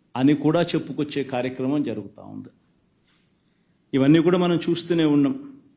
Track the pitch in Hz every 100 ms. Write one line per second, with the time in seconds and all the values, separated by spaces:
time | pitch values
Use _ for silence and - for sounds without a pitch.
0 | _ 123 135 151 147 165 170 160 - 135
1 | 147 147 131 123 127 127 131 147 131 110
2 | 98 - 101 104 104 _ _ _ _ _
3 | _ _ _ _ _ _ _ _ _ 139
4 | 135 160 165 180 175 165 165 165 - 170
5 | 156 147 139 131 - - _